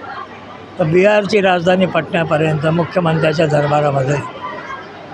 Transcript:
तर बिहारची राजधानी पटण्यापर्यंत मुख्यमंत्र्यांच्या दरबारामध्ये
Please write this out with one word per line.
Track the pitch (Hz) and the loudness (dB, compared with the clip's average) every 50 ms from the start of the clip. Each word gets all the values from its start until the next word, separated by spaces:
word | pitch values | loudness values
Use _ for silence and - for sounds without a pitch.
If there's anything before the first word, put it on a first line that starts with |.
| - - - - - - - - - - - - - - - - | -16 -14 -14 -14 -14 -16 -16 -18 -18 -18 -18 -18 -18 -16 -4 -2
तर | - | -2
बिहारची | 156 165 180 190 208 214 214 202 185 220 202 | 2 4 4 4 6 4 4 2 2 2 2
राजधानी | 185 190 180 180 165 185 185 185 185 | 4 4 2 4 4 2 4 4 2
पटण्यापर्यंत | 160 - 160 143 - - 170 165 160 165 147 160 160 156 147 151 | 2 2 -2 -2 0 -2 -2 0 0 0 2 2 0 0 0 0
मुख्यमंत्र्यांच्या | 160 160 175 160 - - 185 175 160 160 156 156 156 151 170 165 | 0 0 0 -2 0 -2 0 0 2 0 2 2 0 2 2 2
दरबारामध्ये | 147 147 147 147 143 147 151 147 147 139 139 131 135 147 135 - - - - - - - - - - - - - - - - - - | 2 2 2 2 2 2 2 2 2 0 0 0 0 -2 -2 -4 -8 -10 -10 -10 -10 -10 -10 -12 -12 -14 -14 -14 -16 -18 -18 -16 -16